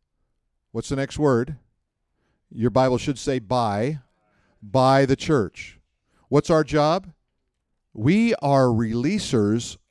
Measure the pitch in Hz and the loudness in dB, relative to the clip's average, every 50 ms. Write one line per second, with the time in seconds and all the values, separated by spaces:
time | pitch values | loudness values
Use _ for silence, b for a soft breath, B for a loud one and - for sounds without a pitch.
0 | _ _ _ _ _ _ _ _ _ _ _ _ _ _ - 113 - - 143 135 | _ _ _ _ _ _ _ _ _ _ _ _ _ _ -10 -10 -8 -6 -6 -6
1 | 139 131 - - 151 143 127 117 127 - 147 - _ _ _ _ _ _ _ _ | -6 -6 -4 0 2 2 2 2 0 -2 -8 -12 _ _ _ _ _ _ _ _
2 | _ _ _ _ _ _ _ _ _ _ - 113 110 123 101 127 131 131 127 117 | _ _ _ _ _ _ _ _ _ _ -6 -4 -2 0 2 2 2 2 0 0
3 | - 151 135 - - 143 135 127 110 95 127 123 117 107 101 104 117 139 156 139 | -2 -4 -6 -6 -6 -6 -6 -6 -4 -4 -2 -2 -2 -2 -2 -2 -4 -4 -6 -8
4 | - _ _ _ _ _ _ _ _ _ _ _ 107 104 113 131 127 131 135 139 | -12 _ _ _ _ _ _ _ _ _ _ _ -12 -4 0 2 4 4 4 4
5 | 139 127 135 - - - 156 131 98 82 - - - - - _ _ _ _ _ | 4 2 0 -2 0 0 0 0 0 -2 -6 -12 -20 -20 -20 _ _ _ _ _
6 | _ _ _ _ _ _ 120 147 - - 170 156 156 120 147 151 147 151 165 196 | _ _ _ _ _ _ 0 0 2 2 2 2 2 0 0 0 2 2 0 -2
7 | 190 180 - _ _ _ _ _ _ _ _ _ _ _ _ _ _ _ - 107 | -4 -10 -18 _ _ _ _ _ _ _ _ _ _ _ _ _ _ _ -10 -4
8 | 107 143 185 214 233 233 - - - 139 139 135 131 123 117 110 117 110 113 120 | 0 2 2 2 2 0 0 -2 0 0 2 4 4 2 2 0 0 -2 -2 -2
9 | 123 156 208 208 - - 123 113 101 104 110 120 120 - - - _ _ | -2 -2 -2 -4 -4 -2 0 0 2 2 0 -2 -4 -8 -14 -18 _ _